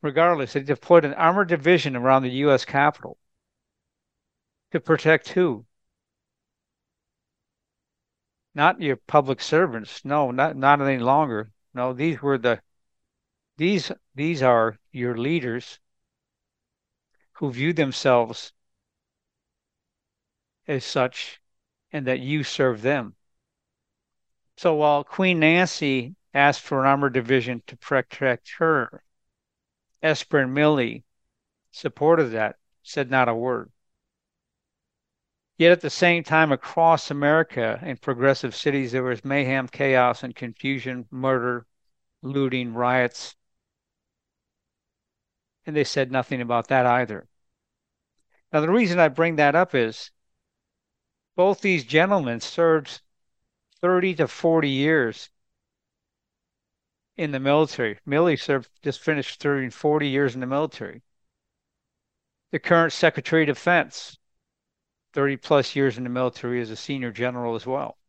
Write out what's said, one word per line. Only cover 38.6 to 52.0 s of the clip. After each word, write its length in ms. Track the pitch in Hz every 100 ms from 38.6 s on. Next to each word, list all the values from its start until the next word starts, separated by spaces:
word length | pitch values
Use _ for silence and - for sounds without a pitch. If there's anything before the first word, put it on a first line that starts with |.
| 147 139 131
there 120 | 127
was 200 | 127 117
mayhem, 460 | 135 139 127 135 127
chaos, 520 | - 139 131 123 120
and 140 | 127 113
confusion, 720 | 120 110 135 135 127 127 113
murder, 560 | 131 131 131 123 120 117 _ _ _ _ _
looting, 520 | 131 139 135 127 120
riots. 600 | 113 123 127 120 - - - _ _ _ _ _ _ _ _ _ _ _ _ _ _ _ _ _ _ _ _ _ _ -
And 80 |
they 120 | 151 139
said 260 | - 131
nothing 300 | 131 123 131
about 260 | 120 120 -
that 180 | 135 123
either. 400 | 123 120 104 - _ _ _ _ _ _ _ _ _ _ _ _
Now, 80 | 156
the 100 | 156
reason 300 | 208 214 175
I 80 | 160
bring 300 | 131 165 160
that 180 | 147 151
up 180 | 180
is 380 | 139 113 110 - _ _ _ _ _ _ _ _ _ _ _ _ -
both 240 | 185 190
these 240 | 202 175 113
gentlemen 560 | 151